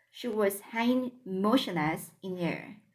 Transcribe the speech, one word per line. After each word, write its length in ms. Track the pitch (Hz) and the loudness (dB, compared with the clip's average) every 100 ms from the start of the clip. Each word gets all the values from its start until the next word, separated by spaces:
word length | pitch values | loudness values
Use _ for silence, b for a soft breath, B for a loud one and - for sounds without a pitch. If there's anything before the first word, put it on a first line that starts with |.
| _ | _
she 160 | - 240 | -8 -4
was 320 | 214 202 202 | 2 2 0
hanging 540 | - 226 240 254 247 - - | -6 0 2 2 0 -6 -6
motionless 840 | 190 202 254 262 175 151 175 - - | 0 4 4 2 0 0 -2 -6 -12
in 160 | 190 180 | -10 -4
air, 400 | 170 - - - _ | -2 -2 -8 -16 _